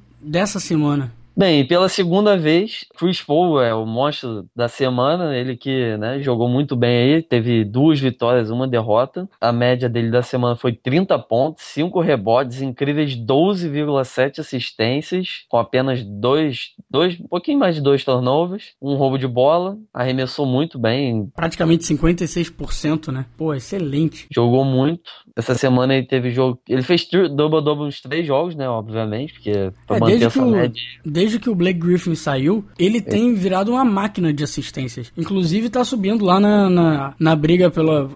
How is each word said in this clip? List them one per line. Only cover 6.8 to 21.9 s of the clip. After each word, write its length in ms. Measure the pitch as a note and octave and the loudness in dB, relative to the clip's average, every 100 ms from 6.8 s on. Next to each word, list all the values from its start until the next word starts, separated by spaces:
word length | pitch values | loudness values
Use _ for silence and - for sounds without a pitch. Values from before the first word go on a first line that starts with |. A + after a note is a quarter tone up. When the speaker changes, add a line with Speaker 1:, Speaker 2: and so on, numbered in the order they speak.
| A#2+ A#2+ B2+ | 2 4 4
Speaker 2:
aí, 80 | D#3+ | 2
teve 420 | D#3+ A#2+ A#2 A#2 | 2 0 2 0
duas 360 | G#2 A#2+ D#3 D3 | 0 2 4 4
vitórias, 500 | C3 - A#2+ B2 A2 | 0 0 2 2 0
uma 180 | A#2+ C3 | -4 -2
derrota. 640 | A#2+ A2 A2 C3 F3+ F#3+ - | -2 2 0 0 -4 -12 -4
A 120 | A#2 | 0
média 360 | A#2+ B2 B2+ B2 | 2 2 2 0
dele 220 | A#2 A2+ | -2 0
da 140 | A#2+ | 0
semana 320 | A#2+ B2+ B2 A#2 | 0 -2 -2 0
foi 180 | B2 | -2
trinta 460 | A2 B2+ D#3 G3 D#3+ | -4 -2 0 2 -2
pontos, 440 | - A#2 D#3 D#3 | 0 0 0 -4
cinco 380 | - C#3+ F3 F#3 | -10 -4 -2 0
rebotes, 640 | E3 C3 G2 A#2+ C3 B2+ | 0 0 2 0 0 -6
incríveis 520 | C3+ B2 C#3+ D3 D3 B2 | -8 -4 -2 -2 -2 -4
doze 540 | A2 C3+ F#3 F#3+ E3+ | 0 2 2 0 -4
vírgula 340 | C#3+ D3 C#3 | -4 -2 -2
sete 380 | B2+ - C3+ D3 | -2 -2 -2 -4
assistências, 1040 | D3+ C3 - - A2+ C#3 - F#3 F#3 - - | -8 -8 -8 -4 -2 -2 -4 -6 -6 -12 -2
com 100 | A#2 | -2
apenas 460 | A2+ B2+ C3+ B2+ | 0 0 0 -2
dois, 640 | G#2 G2+ A#2+ D3 D3+ A#2+ - - - | -6 -4 0 2 0 -4 -12 -18 -4
dois, 300 | C#3 F3+ E3+ | 0 0 -2
um 80 | - | -6
pouquinho 320 | F3 D#4 C#4+ | -6 -2 0
mais 160 | F#3+ D#3 | 2 2
de 60 | |
dois 220 | C#3 C#3 | 2 2
turnovers, 640 | - B2+ B2+ C#3+ F3+ G3+ - - | 2 0 2 0 0 -6 -14 -10
um 140 | C#3 C#3 | -4 0
roubo 240 | C3+ C3 | 0 0
de 80 | B2+ | -2
bola, 500 | A#2+ C3+ E3+ F#3 G#3+ G#3+ | 2 4 4 0 -8 -12
arremessou 500 | B2 B2+ C3 C3 - C#3 | -6 -2 -2 -4 -2 0
muito 320 | B2+ D3+ C3+ | 0 -2 -2
bem. 500 | A2 B2+ C3+ A2+ G2 - | -2 0 -2 -2 -6 -6
Speaker 1:
Praticamente 500 | E3 - E3 E3 | -6 -2 2 2
cinquenta 380 | - | 0